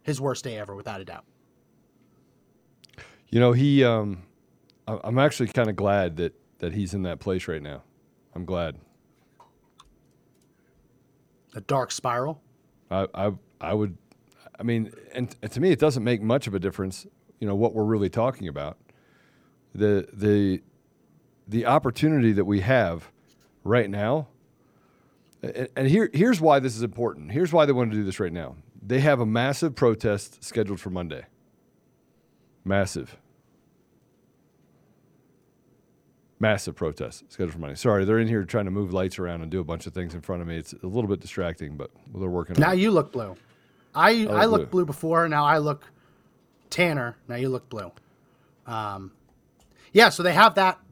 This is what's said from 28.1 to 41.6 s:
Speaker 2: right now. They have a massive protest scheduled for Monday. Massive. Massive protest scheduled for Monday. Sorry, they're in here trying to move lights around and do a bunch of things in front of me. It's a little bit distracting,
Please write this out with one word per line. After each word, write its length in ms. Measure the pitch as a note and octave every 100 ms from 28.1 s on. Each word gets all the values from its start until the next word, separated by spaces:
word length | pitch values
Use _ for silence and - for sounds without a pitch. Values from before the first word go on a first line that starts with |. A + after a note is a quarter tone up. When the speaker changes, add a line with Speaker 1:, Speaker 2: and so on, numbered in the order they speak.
| F#2
Speaker 2:
right 140 | F#2
now. 240 | F2 C#2+ D2 - -
They 140 | G2+ B2+
have 220 | D3 C3+
a 60 | A2+
massive 500 | A2+ C3 C3+ E3 B2
protest 680 | B2 A2 A2+ G2+ - -
scheduled 380 | - A#2 G2 G2
for 100 | G2
Monday. 360 | F2+ F2 C2+ - _ _ _ _ _ _ _ _ _ _ _ _ _
Massive. 520 | F#2+ G2 F#2+ D#2 C2 - _ _ _ _ _ _ _ _ _ _ _ _ _ _ _ _ _ _ _ _ _ _ _ _ _ _ _ _ _ _ _ -
Massive 340 | G#2+ G2+ -
protest 480 | - E2 D2 B1 - -
scheduled 240 | - F2+
for 80 | D#2+
Monday. 160 | D2 C#2+
Sorry, 280 | A#2+ G2+
they're 140 | F#2+ A2+
in 80 | A2+
here 160 | A2+
trying 220 | F2+ A2+
to 80 | G2
move 200 | G2 G2
lights 280 | F#2 F#2+ -
around 220 | F2 E2+
and 80 | E2
do 100 | F#2
a 40 |
bunch 220 | D#2+ E2 F2+
of 80 |
things 180 | F2+ F2
in 100 | E2
front 200 | - F2+
of 60 | E2+
me. 80 | E2
It's 160 | E2
a 160 | - F#2
little 200 | A2+ G#2
bit 120 | F#2+
distracting, 560 | - - E2+ E2